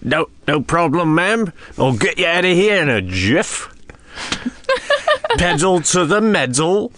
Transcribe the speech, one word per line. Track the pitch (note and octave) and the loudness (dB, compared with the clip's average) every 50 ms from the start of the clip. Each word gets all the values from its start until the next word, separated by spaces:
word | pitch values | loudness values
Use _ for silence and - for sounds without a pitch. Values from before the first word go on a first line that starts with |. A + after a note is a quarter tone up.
No, | - - C#3 D#3 E3 - - - - - | -4 -4 -2 -2 -4 -4 -8 -14 -6 -2
no | C#3+ D3+ | -2 -2
problem, | B2+ - - E3+ F3 E3 C3 E3+ F3 D#3+ D#3 | -2 -2 0 0 0 2 0 0 0 2 2
ma'am. | D#3+ F3 F#3+ G#3+ A#3 A3+ F#3+ E3 - - - - - | 2 2 2 0 -2 -2 -4 -6 -12 -20 -20 -6 -2
I'll | - C3 C3 | 0 0 0
get | A2 - F#3+ E3 - | 0 0 -2 -2 0
you | F#3 | -2
out | E3+ E3 F3 F#3 | 0 0 0 2
of | F#3 F3+ | 2 2
here | E3+ F#3+ G#3+ G#3 G3 | 4 4 2 2 2
in | E3 D3 | 2 2
a | B2+ G#2+ | 0 0
jiff. | F#2+ F2+ F2+ F#2 F#2 G2 A#2 E3 A3 - - - - - - - - - - - - - - - - - - - - B3 - | -2 -2 -4 -2 0 2 2 2 0 -2 -6 -10 -12 -12 -16 -20 -20 -20 -20 -20 -20 -20 -16 -14 -10 -10 -10 -8 -8 -10 -10
<laughs> | - - - C5 B4 - - D5 C#5+ - - D5+ C5 - D#5 A#4 - | -10 -4 -4 -4 -4 0 -2 -2 -2 2 0 0 0 0 -2 0 0
Pedal | E3+ F3 E3+ D3 D3+ F#3+ F#3 F3+ | 2 0 2 2 2 2 2 2
to | D#3 - - F3+ F3+ | 0 0 0 0 2
the | D3 E3+ G#3 | 2 2 2
metal. | G#3+ A3+ G#3 F#3 C#3+ - B2 C3 D#3 E3 F#3 G#3 G#3 B3 - | 2 2 2 2 0 0 0 0 0 2 0 0 -2 -4 -8